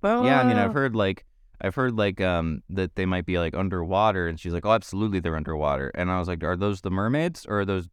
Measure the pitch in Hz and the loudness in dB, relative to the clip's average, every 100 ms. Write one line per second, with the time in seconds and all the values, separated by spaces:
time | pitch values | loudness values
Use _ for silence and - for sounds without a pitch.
0 | 202 240 254 269 254 - 214 139 135 110 | 0 2 4 4 4 4 2 0 0 2
1 | 95 95 - _ - - 95 135 127 110 | 0 -2 -10 _ -20 -6 -4 0 0 2
2 | 101 - 92 85 82 76 - 95 92 - | 0 2 0 2 0 -4 -6 -4 -2 0
3 | 92 90 87 87 82 85 95 90 82 95 | 0 0 0 0 0 -2 -2 -2 0 2
4 | 110 92 85 82 87 85 101 113 - 98 | 4 2 -2 -4 -4 -2 2 2 2 -2
5 | 107 95 85 80 78 76 73 67 67 - | 0 0 -2 -4 -4 -2 0 0 -4 -4
6 | 90 92 87 85 80 90 104 98 98 92 | -2 0 -2 -2 -2 0 -2 -2 -4 -2
7 | 110 147 170 165 - 104 98 95 87 | 0 0 -2 -4 -4 -2 0 -2 -4